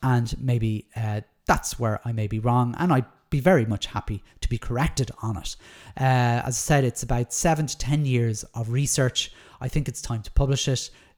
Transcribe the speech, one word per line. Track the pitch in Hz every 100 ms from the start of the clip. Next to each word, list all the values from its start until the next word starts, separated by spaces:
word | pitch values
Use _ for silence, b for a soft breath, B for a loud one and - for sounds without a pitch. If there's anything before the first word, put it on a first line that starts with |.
and | 131 123 117 113
maybe, | 127 120 110 107 -
uh, | 113 107 104 - _
that's | - - - -
where | 113 107
I | 120
may | 110 104
be | 110
wrong, | 120 123 120 -
and | 180
I'd | 131 120 _ -
be | 143
very | 156 160
much | 110 101 -
happy | 90 - 101 b b
to | -
be | 117
corrected | - 120 160 - 120 -
on | 110 90
it. | - - B B B -
Uh, | 131 127 120 120
as | -
I |
said, | 120 - 143
it's | 127 -
about | - 123 120
seven | - 170 156 151
to | -
ten | 131 147
years | 139 123 117 107 -
of | 117 113
research. | 131 143 - 127 - - B B B
I | 131
think | 151 -
it's | -
time | - 117
to | -
publish | - 139 135 139
it. | 123 - b b